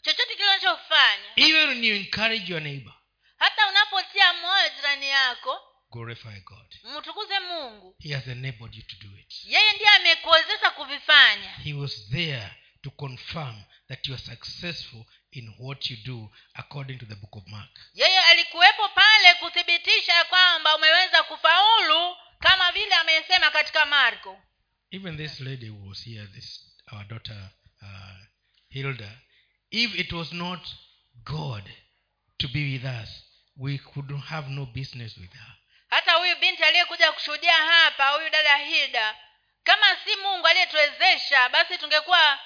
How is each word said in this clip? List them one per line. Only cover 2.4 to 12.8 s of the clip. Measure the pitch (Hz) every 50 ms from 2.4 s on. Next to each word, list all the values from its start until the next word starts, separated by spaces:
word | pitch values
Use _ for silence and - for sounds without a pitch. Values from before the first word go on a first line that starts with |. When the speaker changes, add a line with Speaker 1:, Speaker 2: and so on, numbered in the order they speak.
| 185 175
Speaker 2:
your | 180 160
neighbor, | 151 147 143 139 123 98 - _ _ _ _ _ _ _ _ _
Speaker 1:
hata | 311 403 - - 427 392
unapotia | 381 403 415 415 392 381 370 - - 392 392 359 349
moyo | 349 339 349 381 392 359 311 294
jirani | - 285 285 285 277 277 277
yako, | 277 269 262 254 240 - - 262 285 381 _ _ _ _ _ _
Speaker 2:
glorify | - 117 117 117 117 - - 117 104 95
God. | 90 - - - _ _ - - _ 226 277 302
Speaker 1:
mtukuze | 294 311 330 370 427 415 392 392
Mungu. | 370 359 349 330 294 240 214 208 190 185 _ _
Speaker 2:
He | - 156 143
has | 135 127
enabled | 131 123 123 131 135 127 107 113 110 107
you | 110
to | - - -
do | - - 101 98 98
it. | _ _ - - -
Speaker 1:
Yeye | - - 359 415 427
ndiye | 415 403 415 415
amekuwezesha | 415 381 359 349 330 330 - 320 330 320 320 330 415 427 440 359
kuvifanya. | - - 294 262 285 285 - - 302 285 262 233 208 202 196 190 - - -
Speaker 2:
He | 151 147
was | 143 143 135 - 110 101 98
there | 117 170 170 160 139 123 107 98 - _ _ _ _ _